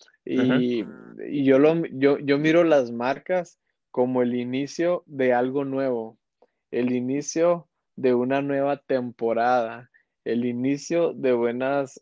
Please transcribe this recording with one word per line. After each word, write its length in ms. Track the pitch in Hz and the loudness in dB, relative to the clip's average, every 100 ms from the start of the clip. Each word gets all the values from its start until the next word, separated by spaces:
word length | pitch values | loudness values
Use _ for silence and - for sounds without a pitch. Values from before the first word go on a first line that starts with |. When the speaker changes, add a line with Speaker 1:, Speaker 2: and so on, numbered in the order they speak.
| _ _ | _ _
Speaker 1:
Y, 560 | - 127 127 127 123 120 | -6 0 2 2 2 -2
Speaker 2:
Ujú. 80 | 104 - - 55 53 | -4 -12 -20 -14 -8
Speaker 1:
y 160 | 143 | 0
yo 140 | 135 131 | 4 6
lo, 240 | 147 165 165 | 6 4 -2
yo, 320 | 131 139 143 | 0 2 2
yo 200 | 143 143 | 0 0
miro 260 | 156 160 | 4 4
las 260 | 170 147 120 | 6 4 2
marcas 720 | 117 120 139 - 185 175 _ _ _ _ | -2 -4 -4 -2 -4 -4 _ _ _ _
como 300 | - 127 127 | -2 0 2
el 120 | 123 | 0
inicio 720 | 123 123 127 139 - 170 170 - | -2 -4 -4 -6 -2 -2 -2 -6
de 260 | 143 127 | -2 2
algo 320 | 123 127 135 | 2 0 -2
nuevo, 540 | 139 135 135 120 113 113 _ _ _ _ - | -4 -2 -2 -4 -6 -14 _ _ _ _ -8
el 200 | - 123 | -4 -2
inicio 760 | 123 123 139 143 160 170 170 - _ _ | -2 -2 -4 -4 0 0 0 -4 _ _
de 200 | - 127 | -2 2
una 260 | 123 123 139 | 2 2 -2
nueva 360 | 143 139 139 143 | -2 -2 -2 -4
temporada, 1120 | - 131 123 113 113 113 117 127 113 117 120 _ _ _ | -2 -4 -4 -4 -2 0 2 2 0 -8 -18 _ _ _
el 200 | - 117 | -4 -2
inicio 680 | 123 120 131 139 - 165 165 | -2 -2 -2 -2 -2 -2 -2
de 200 | 123 135 | 0 0
buenas, 680 | 123 117 120 131 143 135 - | 2 0 -2 -2 -2 -4 -10